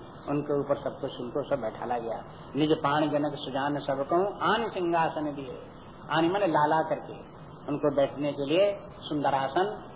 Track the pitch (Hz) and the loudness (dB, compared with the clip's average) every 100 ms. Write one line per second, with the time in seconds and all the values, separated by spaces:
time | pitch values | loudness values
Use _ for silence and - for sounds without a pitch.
0 | - - - 143 143 143 139 139 131 - | -14 -12 -2 -2 0 0 2 0 -2 -4
1 | 135 - 123 143 127 139 110 - 113 120 | -8 -8 -6 -4 -2 -2 -2 -4 -4 -4
2 | 113 110 - - - 135 151 156 143 151 | -2 -6 -8 -14 -6 0 2 4 2 2
3 | 151 143 147 - 139 135 143 143 - 170 | 2 2 0 -4 -6 -2 -2 -2 0 0
4 | 139 175 196 - 160 220 220 196 175 170 | 2 2 2 2 2 2 0 -2 2 4
5 | 156 156 151 139 131 123 - - - - | 2 0 -4 -4 -8 -10 -14 -16 -18 -14
6 | - 151 165 202 190 156 151 156 160 147 | -2 2 4 4 4 4 6 4 2 0
7 | - 117 - - - - - 143 147 139 | -4 -14 -14 -18 -16 -12 -6 0 2 4
8 | 139 127 147 143 139 170 202 196 - - | 2 2 -4 -2 2 4 4 2 -8 -12
9 | - 151 135 135 135 175 202 208 - | -4 0 2 2 0 0 0 -2 -12